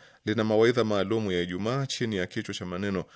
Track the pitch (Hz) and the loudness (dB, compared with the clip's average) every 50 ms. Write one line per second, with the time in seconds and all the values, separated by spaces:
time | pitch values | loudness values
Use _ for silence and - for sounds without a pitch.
0 | - - _ _ - 104 107 113 110 110 107 110 113 120 123 123 110 107 104 98 | -12 -20 _ _ -4 -2 0 0 2 4 4 6 6 6 6 4 2 2 2 0
1 | 95 98 110 113 107 98 90 87 87 90 90 92 101 117 131 139 139 - - - | 0 0 0 0 0 0 0 0 -2 -2 -4 -4 -2 -2 -2 -2 -4 -4 -4 -4
2 | 123 113 104 92 87 - - 113 104 - 95 - 90 90 87 92 104 101 95 90 | -4 -2 -2 -2 -4 -4 -4 -6 -6 -6 -8 -8 -8 -8 -6 -4 -2 -2 -2 -2
3 | 80 - - | -4 -6 -12